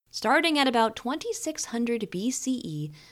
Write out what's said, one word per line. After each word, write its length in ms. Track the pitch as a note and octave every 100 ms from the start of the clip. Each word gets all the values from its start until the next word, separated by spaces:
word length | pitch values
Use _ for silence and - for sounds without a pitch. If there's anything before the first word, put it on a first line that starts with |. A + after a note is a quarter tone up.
| _
Starting 460 | - G#3+ D4 E4 D4
at 80 | C4
about 300 | A#3 A3+ -
twenty-six 680 | A#3 D4+ A#4 G#4+ D#4+ D#4
hundred 480 | - A#3 A#3 A#3 G3
B 180 | F3+ A#3
C 280 | - C4 B3+ E3+
E, 260 | D3+ D3+ D3+ -